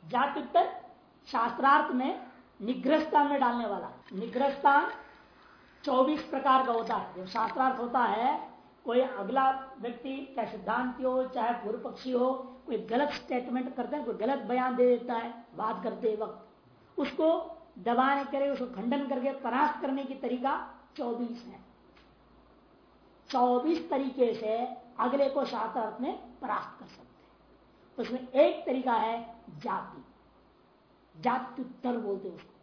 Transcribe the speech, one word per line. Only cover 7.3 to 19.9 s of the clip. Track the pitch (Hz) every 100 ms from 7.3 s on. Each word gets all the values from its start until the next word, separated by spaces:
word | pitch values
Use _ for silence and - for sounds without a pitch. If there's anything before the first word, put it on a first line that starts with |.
| 233 220 - 262 254
होता | 240 254
है, | 233 202 247 302 - - - - 285
कोई | 240
अगला | 254 - 196 262 269 262 269 -
व्यक्ति | 226 240 269 269 269 -
चाहे | 214
सिद्धांति | 214 190 233 254 247
हो, | 254 254 254
चाहे | - 233 240
पूर्व | 202 233
पक्षी | 254 196 262
हो, | 247 254 262 - - -
कोई | 220 180
गलत | 233 294
स्टेटमेंट | - - 254 240 240 247 -
करता | 240 294
है, |
कोई | 240 196
गलत | 214 277
बयान | 202 247 254 247
दे | 247
देता | 240 240
है | 233 233 - - -
बात | 214 220
करते | 247 - 240 214
वक्त, | 214 - - - _ - - -
उसको | 285 - 320 339 - - - -
दबाने | 185 240 262 277
के | 269 277
लिए, | 277
उसको | 254 247
खंडन | - 233 285 277
करके | 254 269 262
परास्त | 233 247 302 -
करने | 311